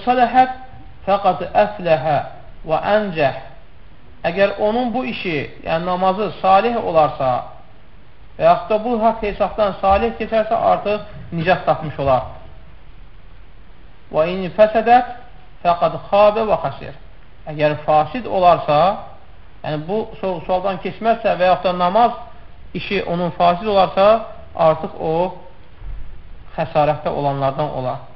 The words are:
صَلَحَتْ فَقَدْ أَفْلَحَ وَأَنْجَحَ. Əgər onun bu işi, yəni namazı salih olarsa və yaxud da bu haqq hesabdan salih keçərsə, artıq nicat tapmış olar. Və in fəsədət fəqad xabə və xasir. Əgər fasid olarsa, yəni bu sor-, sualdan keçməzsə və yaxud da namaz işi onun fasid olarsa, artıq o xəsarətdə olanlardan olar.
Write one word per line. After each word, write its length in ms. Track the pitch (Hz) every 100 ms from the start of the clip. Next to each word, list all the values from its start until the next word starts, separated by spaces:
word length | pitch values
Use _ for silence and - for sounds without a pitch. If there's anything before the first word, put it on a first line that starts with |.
| -
صَلَحَتْ 440 | 254 233 254 254 - - - - - -
فَقَدْ 300 | 196 190 180 185 -
أَفْلَحَ 680 | 156 - 170 156 147 143 - - - - 160
وَأَنْجَحَ. 840 | 156 196 214 202 160 135 131 - - - - - - - -
Əgər 360 | 175 180 202 -
onun 320 | 208 233 254
bu 100 | 240 254
işi, 440 | 220 185 151 - -
yəni 220 | - 165 180
namazı 440 | 180 190 185 202 -
salih 360 | 190 196 226 233
olarsa 520 | 185 160 147 - 131 127 - - - - - - - - - -
və 80 | 160
yaxud 240 | 170 -
da 80 | 214
bu 180 | 220 233
haqq 240 | 220 220 208
hesabdan 480 | 190 196 - 202 -
salih 340 | 196 202 233 226
keçərsə, 360 | 220 220 214
artıq 540 | - 196 180 202 208 - - -
nicat 360 | 165 160 165 -
tapmış 320 | 151 160 -
olar. 280 | 139 127 - - - - - - - - - - - - - - - - - - -
Və 180 | 156 165
in 160 | 190 185
fəsədət 600 | - 214 214 220 247 - - - - - -
fəqad 380 | 175 175 170 - -
xabə 360 | 202 208 208 220
və 140 | 170
xasir. 380 | 143 120 - - - - - - -
Əgər 300 | 151 151 143
fasid 460 | - 156 143 254 -
olarsa, 520 | 196 180 160 - 147 180 214 - - - - - -
yəni 220 | - 151 160
bu 180 | 214 - -
sor-, 240 | 190 175 -
sualdan 320 | 185 190 185
keçməzsə 520 | 190 - 220 226 214 175
və 120 | 180
yaxud 220 | 180 185
da 20 |
namaz 400 | 180 180 208 - - - - - - -
işi 280 | - - 196
onun 300 | - 170 175
fasid 340 | - 175 175 214
olarsa, 400 | 196 180 - 202 226 - - -
artıq 400 | - 160 156 - -
o 160 | 165 165 185 - - - - - - - - - - - -
xəsarətdə 560 | - 160 160 147 147 170
olanlardan 640 | 147 143 139 135 139 151
olar. 320 | 135 127 131 -